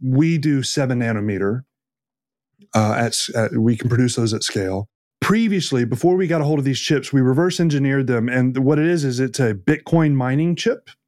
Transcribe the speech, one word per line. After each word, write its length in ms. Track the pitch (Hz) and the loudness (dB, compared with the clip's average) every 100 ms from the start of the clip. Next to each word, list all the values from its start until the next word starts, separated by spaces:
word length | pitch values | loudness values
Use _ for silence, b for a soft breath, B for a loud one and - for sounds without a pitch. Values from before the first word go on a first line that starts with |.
we 340 | 131 131 165 165 | 0 2 2 2
do 260 | 147 139 | 0 0
seven 380 | 123 - 131 123 | -2 -4 -2 -2
nanometer. 600 | 117 107 104 98 98 127 - _ _ _ _ _ _ _ _ _ _ | -2 -2 -2 -2 -2 -2 -8 _ _ _ _ _ _ _ _ _ _
Uh, 200 | 107 107 113 | 0 2 0
at, 80 | 117 | -2
s-, 240 | - - | -4 -4
at, 180 | 117 107 120 | -2 -2 0
we 220 | 113 113 | 0 0
can 100 | 120 | 0
produce 280 | 120 123 123 | 0 0 0
those 180 | 113 | -2
at 80 | 110 | -2
scale. 480 | - 107 95 95 104 _ _ _ | -4 -4 -4 -4 -8 _ _ _
Previously, 640 | - 214 226 196 - 131 | 0 0 2 0 -2 -2
before 320 | 120 123 170 180 | -2 0 2 2
we 100 | 175 | 0
got 140 | 165 | 0
a 40 | |
hold 140 | 143 151 | 0 0
of 60 | |
these 160 | 135 123 | 0 -4
chips, 320 | - 143 - | -2 -2 0
we 80 | 139 | 2
reverse 400 | 127 131 180 180 | 2 2 2 2
engineered 460 | 170 147 139 139 131 | 0 2 0 0 0
them. 220 | 120 120 | 0 0
And 280 | 127 127 127 | 2 0 2
what 140 | 131 151 | 2 2
it 80 | 160 | 2
is, 180 | 170 | 0
is 160 | 139 123 | -2 -2
it's 180 | 131 - | -4 0
a 160 | 120 | -2
Bitcoin 600 | 98 92 151 - 165 156 | 0 -2 -2 2 2 4
mining 420 | 139 127 139 170 165 | 2 0 0 0 -2
chip. 320 | 226 - - _ | -2 -4 -10 _